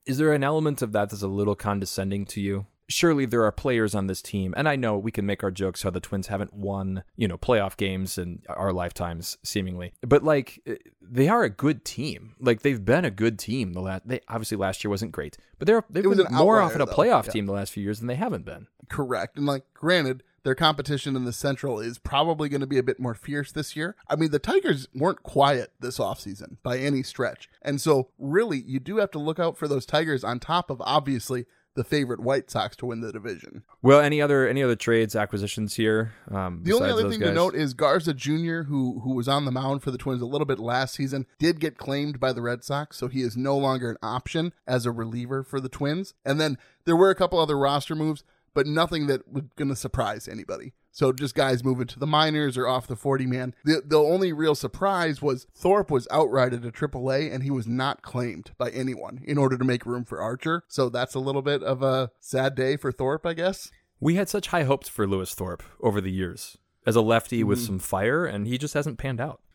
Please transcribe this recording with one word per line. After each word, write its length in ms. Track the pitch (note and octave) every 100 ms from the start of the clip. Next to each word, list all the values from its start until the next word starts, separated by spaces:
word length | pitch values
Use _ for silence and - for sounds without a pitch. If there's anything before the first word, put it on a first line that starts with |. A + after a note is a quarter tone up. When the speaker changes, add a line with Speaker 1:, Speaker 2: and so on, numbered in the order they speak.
| -
Speaker 1:
Is 120 | C3
there 160 | D#3
an 100 | D3
element 380 | C3+ D#3 D#3 C#3
of 100 | A#2
that 180 | G#2 G2+
that's 100 | G2+
a 60 | G2
little 260 | G2 G2+ G2+
condescending 720 | G#2+ G2+ F#2+ - G2 G2+ G2
to 160 | -
you? 240 | G2 G2 G2+ _ -
Surely 360 | - E3+ D3 C3
there 180 | A#2
are 80 | G#2+
players 420 | - C#3 A#2+ G#2+ G2+
on 120 | F#2+
this 140 | F#2
team, 320 | - G2+ F#2 -
and 120 | D3+
I 100 | C#3+
know 200 | A#2 G#2
we 140 | A2
can 140 | A2 G2
make 180 | G2
our 80 | G2+
jokes 320 | F#2 F#2+ F2
how 60 | G2+
the 100 | F2+
Twins 280 | - G2+ F#2
haven't 260 | G2 G2
won, 500 | G#2 G2+ G2 F#2+ F#2+ - -
you 100 | G2+
know, 100 | F2
playoff 380 | - A#2 G2 -
games 420 | G2 F#2+ F#2+ -
in 240 | F2 E2+ -
our 240 | - G2
lifetimes, 640 | F2+ F2 - F2 E2 - -
seemingly. 480 | - G#2 F#2 F2+ F2 -
But, 220 | B2 C#3+
like, 380 | D#3 D3 B2 - -
eh, 100 | - - _
they 260 | - B2 C#3+
are 160 | A#3+
a 60 | D#3
good 340 | G2 D#3 C#3
team. 520 | - - D3 - A2+ -
Like, 220 | B2+ A2+
they've 220 | C#3+ A#2+ G2
been 180 | D3
a 80 | E3
good 280 | F#2+ A2+ G#2
team. 340 | - C3 G2
The 80 | F2
la-, 180 | F#2+ F#2+ A2
they, 160 | B2+ -
obviously 260 | A#2 A2 G#2
last 300 | G2 - G#2+
year 40 |
wasn't 220 | G2 G2+
great, 240 | - D2 - _ -
but 60 | D#3
they're, 160 | A3+ -
they've 160 | F3 F#3+
Speaker 2:
It 20 |
was 120 | G3
Speaker 1:
been 80 | F3+
Speaker 2:
an 60 | D3+
Speaker 1:
more 260 | F3+ A3
Speaker 2:
outlier, 40 | F#3
Speaker 1:
often 160 | A#2+
a 40 | C3+
Speaker 2:
though. 80 |
Speaker 1:
playoff 320 | - G#3+ E3 A2
Speaker 2:
Yeah. 60 |
Speaker 1:
team 120 | A2 G2+
the 60 |
last 220 | G2 G2
few 100 | -
years 160 | G2+ G#2+
than 80 | A#2+
they 80 | B2+
haven't 300 | A#3 A#2+ C#2
been. 220 | D#2+ - _ -
Speaker 2:
Correct. 480 | - C3 A#2 F#2 -
And, 100 | C#3+
like, 200 | C3+ -
granted, 500 | - D#3+ F3+ C3+ C3 _ _
their 120 | C3+ C3
competition 640 | D3 D3 C#3 C#3+ D3 C3+
in 80 | B2
the 80 |
Central 480 | A2+ C#3+ C3+ C#3 A2
is 180 | A#2 A#2+
probably 480 | - C#3+ D#3+ D#3 D3+
gonna 180 | C#3 C3+
be 100 | C#3
a 60 |
bit 180 | B2+ A#2
more 120 | B2 A2
fierce 360 | - D3 C#3
this 240 | D3+ D3 D3+
year. 220 | E3 - -
I 60 | D3+
mean, 160 | D#3+
the 80 | C#3+
Tigers 480 | - F#4+ F#4 C#3 C#3 C3
weren't 280 | E3 -
quiet 500 | - D3+ C#3+ C3+ - -
this 160 | B2 B2+
offseason 580 | G2+ G2 G2+ F#2+ E2+ -
by 140 | B2+ B2+
any 260 | C#3+ C3+
stretch. 460 | - - A#2+ - - _
And 200 | - C#3
so, 300 | D3+ C#3 B2+ -
really, 460 | C#3 E3+ A#3 C#3+ -
you 140 | C3
do 160 | C3 G#3+
have 160 | G3
to 80 | D#3+
look 200 | D3+ D#3+
out 180 | E3+ C#3
for 100 | D3+
those 180 | C#3 -
Tigers 380 | D3+ E3 C#3
on 160 | G2+ B2
top 300 | - E3+ -
of, 120 | B2+ A#2+
obviously, 600 | D3+ C#3 B2 - B2+ A#2 _ _ -
the 80 |
favorite 360 | - D3+ B2+ A#2
White 300 | A#2+ C#3 -
Sox 260 | A#2+ G2+ -
to 100 | B2
win 140 | A#2
the 100 | A2
division. 500 | G#2+ A2 F2 - - - _
Speaker 1:
Well, 160 | B2 C#3+
any 200 | D3 D3+
other, 280 | D3 C#3+ C3
any 160 | C3+
other 120 | C3 A2+
trades, 400 | - A2+ A2 A2
acquisitions 600 | G#2 G#2 G#2 - G#2 -
here, 360 | A2 A2 A2 - -
um, 300 | G2+ F#2 F2
Speaker 2:
The 100 | E3+
only 120 | A3+ C#4
Speaker 1:
besides 60 |
Speaker 2:
other 100 | A3+
Speaker 1:
those 80 | G3+
Speaker 2:
thing 80 | G#3+
Speaker 1:
guys? 100 | G#3+
Speaker 2:
to 60 | E3
note 180 | F3+
is 220 | C#3 D3 B2
Garza 400 | D3 E3+ D#3+ C3+
Junior, 480 | C3 D#3 E3 E3
who, 380 | C#3+ C#3+ B2+ G#2+
who 100 | B2
was 140 | C3 A#2+
on 180 | C#3 C#3
the 60 |
mound 320 | B2+ C3+ C#3
for 80 | C#3
the 60 | B2
Twins 240 | C#3 B2
a 20 | A#2+
little 220 | C#3+ C#3+
bit 100 | B2+
last 380 | A2+ B2 C3 -
season, 320 | C3+ C#3 C3 -
did 220 | D#3 E3
get 180 | D#3 -
claimed 420 | - C#3 D3 C3+
by 140 | C3
the 80 | A#2+
Red 220 | A#2+ A#2+
Sox, 340 | - C#3+ D3 -
so 100 | B2
he 120 | C3
is 160 | B2 A2
no 180 | C3+ C#3
longer 360 | C3+ C3 A#2+
an 60 | A2
option 520 | A2 B2 - E3 E3 - -
as 220 | B2+ A#2+
a 40 |
reliever 520 | A#2 A2+ A#2+ B2 C3+
for 160 | C3 C#3
the 100 | C3
Twins. 460 | - C#3+ E3 G3 - C3+
And 160 | C#3+
then 160 | D#3 C3 _ _ -
there 100 | E3
were 160 | F#3+
a 40 | F#3
couple 220 | F3+ F3+
other 220 | D#3 C#3+
roster 340 | C#3 C#3+ -
moves, 300 | D#3 D#3 D3 - _ _ D3
but 100 | D3
nothing 400 | D3+ E3+ E3 C#3+
that 260 | C3 -
was 120 | C#3 C3+ -
gonna 200 | C#3 C3
surprise 520 | B2+ - G#2+ G#2+ -
anybody. 460 | A2 - F2 - - _
So 200 | - C3+
just 220 | B2+ C#3+ D#3
guys 280 | C3+ B2+
moving 220 | B2+ B2+ A#2+
to 140 | -
the 80 | C#3+
minors 500 | D3+ D#3 D3+ D3 B2
or 100 | B2
off 200 | B2+ A#2+
the 80 | B2
forty 320 | C#3 C3+ B2+
man. 260 | B2+ B2+ -
The, 200 | D3 D#3 D3
the 140 | D#3
only 340 | D3+ F3+ F#3
real 220 | D3+ D#3+ C#3+
surprise 680 | B2 - G3 F#3+ E3 C#3+
was 240 | D3 B2+ - -
Thorpe 360 | F3+ G3+ -
was 160 | C#3 -
outrighted 540 | D3 D3 C3 B2+ A#2+
to 80 | A#2
triple 400 | - D3 C#3 C3
A, 180 | C3+ D#3
and 140 | C3
he 80 | C3+
was 160 | C3+ A2+
not 340 | B2 C3+ -
claimed 480 | - B2 A#2+ E2 - -
by 140 | A#2+
anyone 480 | C3 C3 B2 F2+ C3+
in 140 | - C#3+
order 220 | C3+ C3
to 40 |
make 220 | B2+ A#2+ A2+
room 200 | B2 B2
for 140 | F2+
Archer. 440 | G#2+ C3 D#3+ E3+ -
So 220 | - B2+
that's 240 | A#2+ C3
a 60 | C3+
little 240 | C3+ C#3
bit 180 | C#3 C#3+
of 220 | G2 C3
a 260 | C3+ C3 B2+ _
sad 360 | - C3 C3+ C3
day 220 | C3 D3
for 140 | C3+
Thorpe, 360 | - C3 D#3 E3+
I 60 | E3
guess. 340 | F3+ F#3+ - _ _ -
Speaker 1:
We 160 | C#3+ F3
had 120 | G3
such 200 | G#3 -
high 160 | F3
hopes 260 | C3+ C#3 -
for 160 | - G2+
Lewis 300 | F#2+ F#2 -
Thorpe 260 | F#2 E2+ - -
over 200 | A#2+ G2+
the 100 | F#2+
years 460 | F#2+ F2+ E2 - - _ _
as 120 | - A2+
a 60 |
lefty 420 | A2 A2+ - A#2
with 160 | G#2+ G2+
Speaker 2:
Mm-hmm. 60 | A#2
Speaker 1:
some 120 | F#2+
fire, 460 | - F#2+ G#2+ D3+ E3+
and 220 | G2+ G#2+
he 100 | B2+
just 160 | D3
hasn't 240 | D3 D3 A#2+
panned 240 | C#3 A#2+
out. 180 | C#3+ - _